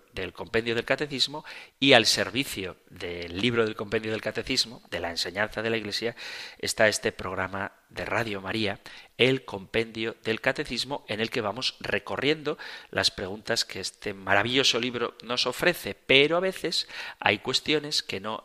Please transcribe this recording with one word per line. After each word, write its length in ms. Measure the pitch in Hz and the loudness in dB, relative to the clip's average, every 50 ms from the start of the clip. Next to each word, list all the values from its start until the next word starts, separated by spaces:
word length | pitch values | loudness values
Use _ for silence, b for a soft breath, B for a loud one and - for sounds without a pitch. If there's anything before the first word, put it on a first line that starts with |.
| - _ | -16 _
del 220 | - - 92 87 - | -10 -8 -8 -8 -8
Compendio 420 | - 95 82 - 113 113 120 113 | -10 -10 -2 0 0 0 2 -2
del 80 | 117 113 | -2 0
Catecismo 640 | - 135 - 156 143 143 127 - - 143 156 B B B B B B B - | -2 -2 -2 -2 -6 -2 -2 -2 -2 -2 -10 B B B B B B B 2
y 140 | 131 139 131 | 8 10 10
al 120 | 120 110 | 10 10
servicio 720 | - - - 101 95 95 127 139 - - - 95 90 85 _ _ - | 8 4 2 0 0 0 -2 -2 -2 -4 -6 -6 -8 -8 _ _ -20
del 500 | - - - 87 87 87 85 87 87 90 | -16 -10 -8 -8 -8 -8 -8 -6 -4 0
libro 240 | 107 123 117 117 113 | 0 2 4 4 4
del 140 | 107 110 - | 2 2 -4
Compendio 340 | 110 104 110 110 107 110 | -6 -2 -2 -2 0 0
del 80 | 110 107 | -4 -2
Catecismo, 640 | - 110 107 117 107 - 131 123 - 113 120 - - - | -4 -4 -4 -4 -4 -2 0 0 0 -2 -2 -18 -14 -8
de 80 | - 87 | -6 -4
la 100 | 87 85 | -4 -4
enseñanza 520 | 85 - - 95 85 98 107 107 - 113 | -2 -4 -4 -4 0 -2 -2 -2 -2 -4
de 80 | 110 113 | -2 0
la 80 | 113 113 | 0 -2
Iglesia, 400 | 104 101 98 - 110 117 - B B B B B B B B B | -2 -4 -4 -2 -4 -4 -6 B B B B B B B B B
está 320 | - 101 - - 113 107 | -4 -4 4 6 6 6
este 240 | 101 - - 113 - | 6 4 0 -2 -4
programa 580 | - - 95 95 92 92 92 95 98 101 - - _ _ _ | -2 -6 -6 -2 -2 -4 -2 -2 -4 -6 -6 -8 _ _ _
de 160 | - - 90 | -10 -8 -6
Radio 380 | - 98 107 117 113 101 98 | -2 -2 -2 0 -2 -4 -6
María, 400 | 95 92 98 110 110 98 98 - B B B B B B B - | -4 -2 -2 0 0 0 -2 -4 B B B B B B B 2
el 280 | 120 127 135 127 - | 4 4 4 2 -2
Compendio 720 | - - 98 95 - - 113 117 113 107 113 110 113 110 _ - | -6 -10 -10 -10 -4 -2 -2 -2 -2 -4 -6 -4 -6 -6 _ -2
del 160 | 110 113 110 | -2 -2 0
Catecismo, 640 | - 131 135 - 147 - 127 117 123 127 143 - - - | 0 -2 -2 -2 -4 -6 -4 -6 -4 -4 -6 -8 -6 -6
en 140 | 110 104 | -4 -2
el 80 | 113 117 | -2 -2
que 100 | - 123 | -2 -2
vamos 380 | 107 101 101 123 131 - - - | -2 -2 -4 -2 -4 -6 -6 -6
recorriendo 800 | - - - 101 - - 101 92 - 143 156 160 143 147 151 B B B B B B B | -6 -2 -2 -2 -2 -4 -6 -2 2 0 0 0 -2 -6 -6 B B B B B B B
las 200 | - 98 95 - | -2 0 0 0
preguntas 540 | - - 101 92 101 110 - - 117 - - | -2 -2 -8 -8 -8 -8 -4 -2 0 0 -2
que 160 | - - 98 | -4 -4 -8
este 340 | 95 - - - - 107 101 | -8 -8 -10 -8 -8 -8 -8
maravilloso 680 | 98 95 95 98 101 104 117 123 135 131 - - 117 | -6 0 4 4 4 4 4 2 4 4 4 4 2
libro 340 | 120 127 120 120 117 107 - - - | 0 -2 -2 -2 -4 -4 -6 -8 -8
nos 220 | 113 123 123 - | -6 -2 -2 0
ofrece, 500 | 127 123 - 165 175 170 - - 101 - | -2 0 2 2 2 2 2 -2 -8 -8
pero 400 | - _ - 131 135 143 151 165 | -6 _ 6 8 8 8 8 4
a 60 | 175 | 2
veces 480 | 185 190 190 - - 160 - - - B B B B B B B | 0 0 -4 -4 -4 -2 -2 -2 -2 B B B B B B B
hay 180 | - 104 104 110 | 2 2 2 2
cuestiones 640 | - 123 127 - - - 151 151 147 147 156 - - | 0 -2 -2 -2 0 2 0 0 0 0 -4 -4 -4
que 160 | - - 98 | -4 -8 -6
no 240 | 98 107 110 - - | -6 -6 -8 -8 -10